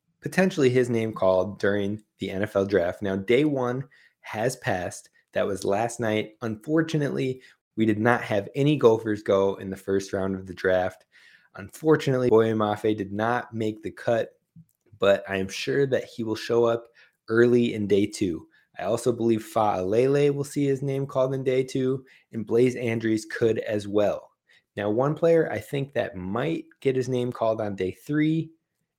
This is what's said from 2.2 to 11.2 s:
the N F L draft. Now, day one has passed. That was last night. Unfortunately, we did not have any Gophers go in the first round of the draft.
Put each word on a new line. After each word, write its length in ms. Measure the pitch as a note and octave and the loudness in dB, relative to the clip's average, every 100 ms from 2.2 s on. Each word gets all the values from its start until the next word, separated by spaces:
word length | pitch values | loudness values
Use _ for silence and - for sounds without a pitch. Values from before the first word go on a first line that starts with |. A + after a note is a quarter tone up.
the 100 | F#2+ | -6
N 140 | F#2+ | -4
F 100 | G#2 | -2
L 100 | G2 | 0
draft. 380 | G2 G2 F2 - | 2 2 0 -2
Now, 140 | G2+ F#2+ | -4 -2
day 280 | G2 B2 | 2 2
one 380 | D3+ C3+ B2 B2+ C#3 _ _ _ | 2 0 -4 -4 -8 _ _ _
has 340 | - G#2+ A#2+ | -12 -4 -4
passed. 560 | C3+ - F#2 F2+ - - _ _ | -4 -4 -4 -4 -10 -18 _ _
That 160 | F#2+ G2 | -4 -2
was 160 | F#2+ | -2
last 340 | - G2+ A#2 - | -2 0 -2 -2
night. 360 | A2+ G#2+ G#2+ - | -2 0 -2 -6
Unfortunately, 1000 | A2+ G#2+ - D#3+ D#3+ D#3 C#3 C3+ C3 C3 - _ _ | -8 -8 -2 0 0 -2 -2 -4 -4 -6 -14 _ _
we 120 | - A2 | -2 0
did 120 | G#2 | 2
not 240 | A#2+ A#2 | 2 0
have 260 | - G#2 G2 | 0 -4 -2
any 220 | C#3+ C#3+ C#3+ | 0 0 4
Gophers 480 | B2 A2 A2 G#2 | 6 4 0 -4
go 320 | - G2 G2 - | 2 2 2 -2
in 120 | G2 | -8
the 80 | F#2+ | -8
first 360 | - G2 G2 | -2 -2 -2
round 240 | G2 F#2+ F#2+ | -4 -4 -6
of 100 | F#2 | -8
the 80 | |
draft. 520 | F2+ F#2 F#2 F#2 - _ _ | -4 0 0 0 -6 _ _